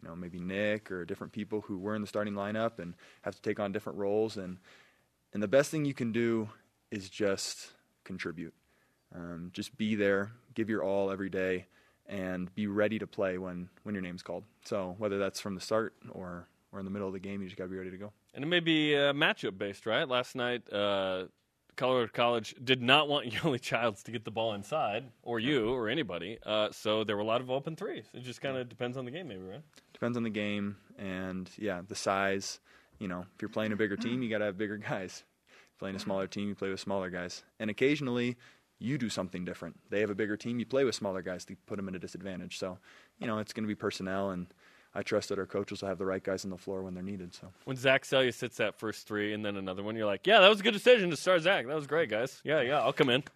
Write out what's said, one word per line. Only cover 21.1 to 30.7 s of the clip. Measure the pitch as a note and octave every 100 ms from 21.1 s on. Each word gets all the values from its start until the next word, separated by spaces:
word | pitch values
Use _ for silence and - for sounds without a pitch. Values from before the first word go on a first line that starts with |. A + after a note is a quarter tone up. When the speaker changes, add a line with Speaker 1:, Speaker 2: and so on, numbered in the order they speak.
| F#2 F2+ _ _ _ _ -
Speaker 2:
Colorado | B2+ B2+ A2+
College | - A#2+ A#2+ G#2+ -
did | B2 C3
not | A#2+ C#3+ D3
want | C#3+ A#2
<laughs> |
Yoli | G#2+ E3 B2
Childs | - A#2+ A#2 G#2
to | -
get | A2+ A2+
the |
ball | A2 A2+
inside, | G2+ G2 D#3 A#2+ G#2+ B2+ -
or | - A#2
you, | A#2+ C#3+ A2
or | B2+ G#2+
anybody. | D3 A2 E2+ F2 A2+ -
Uh, | G#2+ G#2+
so | - G#2+ A2 G#2+
there | G#2
were |
a | A2
lot | A#2+
of | B2+
open | C3+ E3 D#3
threes. | G#3 D#4+ A2
It | B2
just | B2 A#2
kinda | C#3 C3 B2
depends | - B2 C3
on | B2
the |
game, | D#3+ E3
maybe, | F#2
right? | F#2 A#2 - - _
Speaker 1:
Depends | - A#2 A#2+
on |
the | A#2
game, | G#2 G#2 G#2 G2+